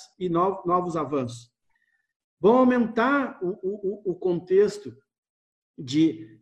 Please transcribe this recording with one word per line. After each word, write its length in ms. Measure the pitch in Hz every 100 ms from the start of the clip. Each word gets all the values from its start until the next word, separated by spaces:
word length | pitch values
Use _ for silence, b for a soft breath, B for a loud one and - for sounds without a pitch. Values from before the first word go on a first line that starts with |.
| - _
e 100 | 180
no-, 340 | 170 185 190 175
novos 300 | 180 175 165
avanços. 540 | 139 143 120 - - _ _ _ _ _ _ _ _ _
Vão 180 | 185 247
aumentar 800 | 254 247 233 - 247 285 254 -
o, 80 | 180 208
o, 480 | 185 208 190 208 190
o, 0 |
o 20 |
contexto 800 | 170 185 175 175 185 208 - 123 113 _ _ _ _ _ _ _ -
de, 600 | 139 143 160 - - -